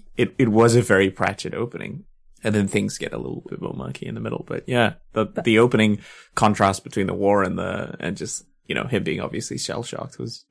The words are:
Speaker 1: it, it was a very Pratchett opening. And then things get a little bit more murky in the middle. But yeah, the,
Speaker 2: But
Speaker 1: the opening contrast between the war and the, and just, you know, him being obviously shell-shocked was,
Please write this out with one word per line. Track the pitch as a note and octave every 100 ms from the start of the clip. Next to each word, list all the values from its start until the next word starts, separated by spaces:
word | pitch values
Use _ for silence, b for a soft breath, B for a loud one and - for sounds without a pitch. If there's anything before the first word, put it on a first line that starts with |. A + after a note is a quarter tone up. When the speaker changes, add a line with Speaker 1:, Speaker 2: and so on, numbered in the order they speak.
| - -
Speaker 1:
it, | A#2+ -
it | A#2+
was | G#2+ A#2 A#2+
a |
very | A2+ G2 G2
Pratchett | - F#2+ G2+ -
opening. | - A#2+ - - D3+ - _ _ - A2+
And |
then | G#2 G2
things | G#2 G2+ -
get | -
a | -
little | - - -
bit | -
more | -
murky | - C3 C3+ -
in |
the | A2+
middle. | A2 - -
But | - -
yeah, | B2 G#2+ - -
the, | A2
Speaker 2:
But | G#2 -
Speaker 1:
the | A#2 A2
opening | B2 A2+ G#2+ G#2 B B B
contrast | - A2 G2+ G2 F#2+
between | - A2 F#2+
the |
war | F#2 G2 G#2
and | F#2 F2+
the, | F#2+ G2 - -
and | F2 F#2+
just, | - - - _ -
you |
know, | A#1
him | - G#2+
being | - F2+
obviously | - - - -
shell-shocked | - G2 A#2+ - - -
was, | A#2+ - _